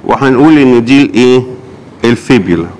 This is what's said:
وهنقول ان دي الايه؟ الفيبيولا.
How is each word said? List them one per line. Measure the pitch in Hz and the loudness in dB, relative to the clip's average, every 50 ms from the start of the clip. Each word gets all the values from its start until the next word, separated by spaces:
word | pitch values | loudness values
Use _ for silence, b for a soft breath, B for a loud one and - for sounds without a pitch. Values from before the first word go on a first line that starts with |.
| - | -4
وهنقول | - 117 113 139 135 131 135 143 160 156 147 | -4 -4 -2 0 0 2 2 2 4 4 4
ان | 135 127 123 120 117 | 2 2 2 0 0
دي | 117 135 139 | 2 0 0
الايه؟ | 143 - - 113 123 127 127 127 127 - - - - - - - - - - - - | 0 0 0 0 2 2 2 0 -2 -6 -14 -20 -20 -20 -20 -20 -20 -20 -12 -6 -4
الفيبيولا. | 117 123 - - - 135 117 90 90 85 82 82 85 - | -4 -4 -4 -2 -2 -2 -2 0 -2 -4 -4 -6 -10 -14